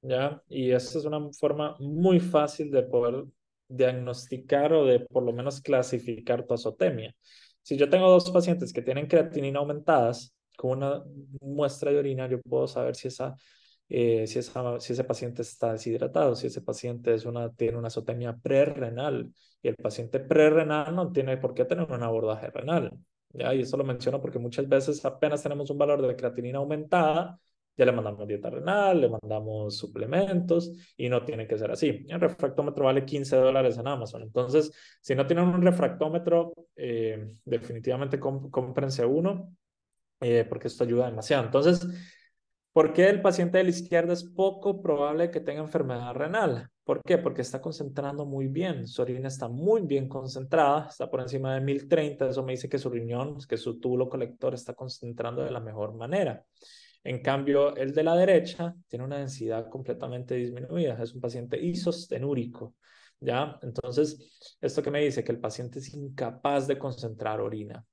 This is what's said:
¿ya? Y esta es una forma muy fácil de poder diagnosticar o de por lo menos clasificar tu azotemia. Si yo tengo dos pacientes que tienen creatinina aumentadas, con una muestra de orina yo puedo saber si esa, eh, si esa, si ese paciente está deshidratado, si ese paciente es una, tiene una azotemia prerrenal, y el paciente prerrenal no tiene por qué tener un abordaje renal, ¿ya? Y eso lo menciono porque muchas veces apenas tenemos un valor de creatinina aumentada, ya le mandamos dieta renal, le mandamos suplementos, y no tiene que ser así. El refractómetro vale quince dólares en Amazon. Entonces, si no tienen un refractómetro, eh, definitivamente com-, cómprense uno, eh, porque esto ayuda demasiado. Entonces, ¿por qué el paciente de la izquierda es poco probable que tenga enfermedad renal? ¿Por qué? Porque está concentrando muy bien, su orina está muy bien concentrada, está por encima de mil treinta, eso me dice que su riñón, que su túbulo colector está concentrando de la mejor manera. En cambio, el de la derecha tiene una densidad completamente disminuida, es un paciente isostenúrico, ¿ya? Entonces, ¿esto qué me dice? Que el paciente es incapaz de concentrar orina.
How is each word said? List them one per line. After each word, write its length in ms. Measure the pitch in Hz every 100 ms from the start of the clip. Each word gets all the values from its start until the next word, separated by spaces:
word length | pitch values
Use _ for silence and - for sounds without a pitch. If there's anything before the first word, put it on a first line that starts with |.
¿ya? 400 | 131 127 139 147 _
Y 240 | 139 127
esta 280 | 127 123 165
es 40 |
una 160 | 147 151 147 143
forma 380 | 147 147 151 147
muy 420 | 139 151 180 180
fácil 500 | 175 151 147 - 151
de 120 | 135
poder 420 | 123 123 120 131 147 _ _ _ _
diagnosticar 1040 | 127 127 127 123 123 - 127 - 139 147
o 140 | 160 139
de 160 | 123
por 220 | 123 131
lo 100 | 123
menos 260 | 120 131 135
clasificar 840 | - 135 127 123 - 110 - 120 -
tu 80 |
azotemia. 600 | 120 113 - 180 123 110 - _ - - _
Si 140 | - 139
yo 140 | 143
tengo 200 | 185 185
dos 220 | 180 175
pacientes 400 | 180 175 170 131
que 100 | -
tienen 260 | 127 135 147
creatinina 520 | 170 160 147 139 139
aumentadas, 760 | 147 147 151 151 117 117 - _ _ _
con 220 | 127 131
una 260 | 139 143 - 143 139 135
muestra 500 | 139 143 143 139 143
de 80 | 143
orina 300 | 139 131 131
yo 120 | 127
puedo 260 | - 131 131
saber 280 | 127 123 127
si 140 | 131
esa, 260 | 127 131 139 _ _ _ _ _
eh, 360 | 123 120 113 110
si 120 | 123
esa, 400 | 117 127 123 120
si 140 | -
ese 100 | 120
paciente 380 | 127 120 123 123
está 320 | 117 - 117
deshidratado, 600 | 110 117 113 131 160 147 117
si 120 | 127
ese 140 | -
paciente 520 | - 120 123 120 120
es 120 | 113 117
una, 280 | 117 117
tiene 240 | 113 113 117
una 100 | 117
azotemia 460 | 113 110 120 120
prerrenal, 960 | 120 127 135 147 143 120 117 143 127 120 _ _ _
y 60 | 117
el 80 | 107
paciente 460 | 117 107 113 135
prerrenal 760 | 135 156 151 156 151 151 151 175
no 160 | 175
tiene 240 | - 131 131
por 180 | 131
qué 120 | - 127
tener 260 | 175 160
un 100 | 123
abordaje 480 | 117 113 110 107 110
renal, 420 | - 135 165 117 - _ _ _
¿ya? 240 | - 120
Y 80 | 135
eso 160 | 123 -
lo 60 |
menciono 380 | 135 123 - 135
porque 180 | - 127
muchas 280 | 120 120 139
veces 360 | 139 135 147 135
apenas 380 | 135 151 147
tenemos 260 | 147 143 139
un 80 | 143
valor 240 | 147 143
de 140 | 131 123
creatinina 420 | 123 123 120 135
aumentada, 800 | 139 151 151 180 156 156 180 - _ _ _ -
ya 100 | 123
le 60 |
mandamos 360 | 120 107 101 104
dieta 220 | 104 113
renal, 500 | 123 151 202 202 175
le 100 | 123
mandamos 680 | 110 110 107 107 107 107 101
suplementos, 920 | - 110 110 160 196 180 175 170 170 - - _
y 100 | 123
no 160 | 123
tiene 220 | - 113 110
que 120 | 107
ser 120 | 107
así. 340 | - 151 104 -
El 120 | 175
refractómetro 640 | 170 - 139 135 147 143 131
vale 200 | 135 135
quince 300 | 147 135 131
dólares 420 | 131 135 131 113
en 100 | 120
Amazon. 360 | 139 110 -
Entonces, 480 | 110 123 123 147 151 - - _
si 120 | -
no 140 | 131 135
tienen 180 | 170 180
un 160 | 180
refractómetro, 920 | 180 170 135 - 156 170 170 170 170 - - -
eh, 580 | 135 117 113 107 107 110 -
definitivamente 760 | 120 - 117 120 127 139 139
com-, 300 | 139 135 135
cómprense 560 | - 127 127 135 135 120
uno, 500 | 143 180 185 - - _ _ _ _ _ _
eh, 240 | 123 120 113
porque 180 | - 127
esto 160 | -
ayuda 220 | 120 120 123
demasiado. 380 | 110 - 143
Entonces, 440 | 113 135 151 175 - - - - _ _ _ _ _
¿por 200 | - 156
qué 160 | 156 185
el 120 | 202
paciente 380 | 196 180 175 185
de 60 | 185
la 40 |
izquierda 440 | 175 - 170 170
es 100 | 175
poco 580 | - - 190 190 202 196
probable 480 | 180 147 143 156 170
que 120 | 170
tenga 200 | - 147
enfermedad 540 | 156 156 135 123 120 123
renal? 560 | 151 208 196 117 117 _
¿Por 200 | - -
qué? 160 | - 175
Porque 220 | 175 131
está 200 | 127 135
concentrando 640 | 165 156 143 139 139 143 143
muy 220 | 135 135
bien, 400 | 135 185 143 117
su 160 | 127
orina 240 | 123 127 131
está 200 | 131 117
muy 340 | 123 175 220
bien 280 | 170 139 139
concentrada, 800 | 139 131 131 135 165 147 147 151
está 180 | - -
por 140 | 131
encima 320 | 123 131 131
de 80 | 135
mil 260 | 135 139 143
treinta, 400 | 165 151 139 135
eso 160 | 135
me 100 | 131
dice 140 | 131 131
que 120 | 139
su 100 | 131
riñón, 480 | 120 117 120 139 143 135
que 100 | 113
su 220 | - 117
túbulo 300 | 127 123 127
colector 460 | 135 127 - 131 127
está 180 | -
concentrando 680 | 123 131 - 120 120 117 123
de 80 | 135
la 80 | 123
mejor 340 | 113 107 104
manera. 500 | 113 120 185 165 101 _ _ - - - _
En 180 | - 127
cambio, 540 | 135 139 139 143 143 -
el 180 | 135
de 100 | 151
la 120 | 156 170
derecha 580 | 185 180 180 - 170 - _
tiene 180 | 120 131
una 120 | 143
densidad 520 | 135 131 113 113 113
completamente 640 | 135 131 120 135 123 127
disminuida, 640 | 127 123 120 127 170 156 113
es 120 | 117
un 80 | 127
paciente 400 | 123 120 120 -
isostenúrico, 1120 | 175 175 175 170 - 123 135 135 117 - 113 _ _ _ _ _
¿ya? 400 | 131 123 147 -
Entonces, 960 | 131 113 127 123 151 - - _ - _
¿esto 220 | 151 -
qué 80 | 143
me 120 | 147
dice? 220 | 147 127
Que 80 | 117
el 80 | 117
paciente 400 | 110 110 123 135
es 140 | 131
incapaz 760 | 147 139 135 123 120 143 143 135
de 100 | 135
concentrar 640 | 139 123 117 107 110 107
orina. 460 | 104 110 104 117 117